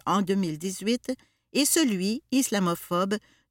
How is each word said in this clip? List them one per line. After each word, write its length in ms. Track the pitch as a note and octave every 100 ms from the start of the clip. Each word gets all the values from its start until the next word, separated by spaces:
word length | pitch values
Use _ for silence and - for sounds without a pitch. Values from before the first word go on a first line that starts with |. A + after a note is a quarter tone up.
| -
en 160 | F#3
deux 100 | F#3
mille 240 | G3 F3+ D#3
dix-huit 540 | F#3 F#3 G3 A#3+ - C4 _ _ _
et 100 | -
celui 600 | C#4+ - C#4+ F#3+ F#3+ A#3+ -
islamophobe 840 | C4 C4 G3+ F3+ E3+ - F3 G3 G#3 _ _ _